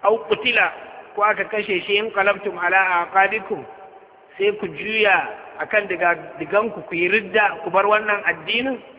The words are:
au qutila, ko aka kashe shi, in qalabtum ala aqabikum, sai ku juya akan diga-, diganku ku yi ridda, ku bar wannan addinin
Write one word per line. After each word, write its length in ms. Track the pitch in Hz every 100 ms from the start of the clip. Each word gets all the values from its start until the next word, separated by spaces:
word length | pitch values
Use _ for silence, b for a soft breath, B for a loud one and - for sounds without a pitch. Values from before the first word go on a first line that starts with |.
au 160 | 196 226 -
qutila, 440 | 208 247 226 180 - - - -
ko 80 | -
aka 220 | 208 196
kashe 360 | 196 214 208 185 170
shi, 100 | 202
in 140 | 220
qalabtum 480 | 202 196 196 202 175
ala 480 | 175 185 185 180 170
aqabikum, 580 | 190 196 214 196 180 120 - - - - - - -
sai 160 | 196 208
ku 80 | 180
juya 480 | 156 202 220 208 180 135 - - -
akan 300 | 156 214 202
diga-, 480 | 175 175 165 156 -
diganku 440 | 156 202 226 190 -
ku 80 |
yi 140 | 170 175
ridda, 520 | 208 196 214 208 180
ku 60 | 180
bar 140 | 180 202
wannan 340 | 214 214 202 175
addinin 500 | 165 160 226 262 269 -